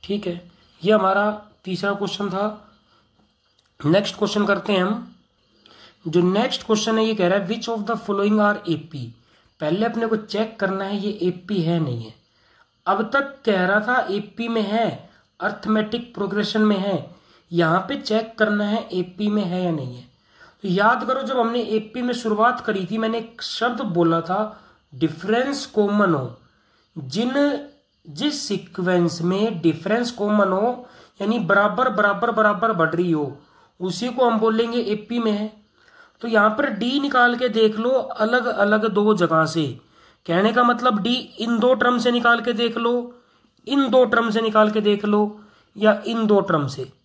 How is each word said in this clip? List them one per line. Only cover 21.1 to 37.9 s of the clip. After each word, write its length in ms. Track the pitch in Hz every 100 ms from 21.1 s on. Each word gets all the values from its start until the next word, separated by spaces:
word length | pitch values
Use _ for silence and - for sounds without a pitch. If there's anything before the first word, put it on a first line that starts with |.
| 262
जब 180 | 226 262
हमने 220 | 226 240
एपी 400 | 214 220 214 254
में 120 | 247
शुरुआत 460 | 240 226 214 233 247
करी 240 | - 202 175
थी, 120 | 220
मैंने 200 | 220 226
एक 240 | 226 -
शब्द 400 | - - 240 240 233
बोला 300 | 170 170 165
था, 400 | 165 190 214 - _ _ _
difference 720 | 131 160 160 190 226 269 285 -
common 480 | 214 202 208 196
हो, 240 | 151 123 - _ _ _ _ _ -
जिन, 380 | 131 165 247 277 285 285 - _ _ _ 170
जिस 420 | 147 294 294 -
sequence 760 | 196 - - 180 180 170 170
में 400 | 170 190 220 175
difference 500 | 165 151 196 220 240
common 400 | - 208 214 190
हो, 360 | 185 226 247 - - - _
यानी 180 | 202 233
बराबर 500 | 170 196 208 185 254
बराबर 420 | 202 202 196 233
बराबर 420 | 214 214 202 226
बढ़ 160 | 196 160
रही 220 | 165 180
हो, 260 | 156 143 139 _ _ _ _
उसी 300 | 185 170 247
को 200 | 247 247
हम 100 | 226
बोलेंगे 400 | 220 220 233 240
एपी 400 | 196 214 214 240
में 120 | 226
है। 200 | 208 214 - _ _ _ - - _
तो 60 | 233
यहाँ 220 | 220 208
पर 200 | 214 285
D 300 | 208 240 277
निकाल 360 | 285 262 240 240
के 140 | 254
देख 280 | 214 220 214
लो, 120 |
अलग 560 | 233